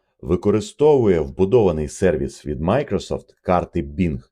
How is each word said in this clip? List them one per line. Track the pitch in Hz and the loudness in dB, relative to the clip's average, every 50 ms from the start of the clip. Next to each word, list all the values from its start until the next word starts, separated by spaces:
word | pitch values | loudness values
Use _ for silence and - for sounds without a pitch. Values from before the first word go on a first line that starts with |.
| _ _ _ _ | _ _ _ _
використовує | - 65 87 90 - 104 101 107 104 - - - 143 156 151 135 117 101 92 82 | -4 -4 -4 0 0 0 0 0 -2 -6 -4 0 2 4 4 4 4 4 2 2
вбудований | 73 67 - - 95 95 117 123 107 92 82 78 76 71 | 0 -2 -2 -2 0 2 4 4 4 2 2 0 -4 -6
сервіс | - - 101 90 78 71 67 65 - - - | -4 0 0 0 2 0 -2 -6 -8 -10 -10
від | 76 73 62 | -10 -8 -4
Microsoft | 76 85 107 139 151 - 104 85 - - 78 - - _ _ _ | -2 -2 0 -2 -2 -2 -6 -6 -6 -6 -8 -10 -10 _ _ _
карти | _ - 90 87 80 - - 85 80 | _ -2 0 0 -2 -2 -4 -6 -6
Bing, | 71 73 78 92 85 71 65 - _ | -6 -4 -2 -2 -2 -2 -6 -10 _